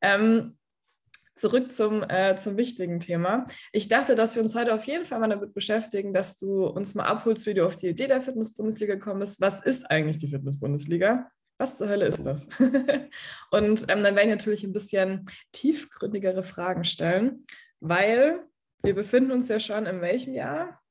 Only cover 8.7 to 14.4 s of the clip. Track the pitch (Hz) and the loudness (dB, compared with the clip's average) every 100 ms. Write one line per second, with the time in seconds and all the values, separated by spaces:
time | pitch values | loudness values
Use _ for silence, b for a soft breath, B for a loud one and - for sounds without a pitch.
8.7 | 214 208 196 202 196 196 - 196 196 - | -2 -2 -4 -4 -4 -6 0 0 2 0
9.7 | 254 - 156 156 156 151 139 139 139 - | -2 0 2 2 -2 -4 -4 -4 -4 -2
10.7 | 143 147 170 190 247 254 _ _ _ 262 | -2 -2 2 2 2 -2 _ _ _ -4
11.7 | - 214 202 190 - - 147 - - 254 | -2 -2 2 2 0 -4 -6 -8 2 4
12.7 | 269 254 285 - - - - - 208 208 | 4 2 0 -4 -14 -16 -16 -2 2 4
13.7 | 220 - 196 202 202 214 208 | 2 2 2 4 4 4 2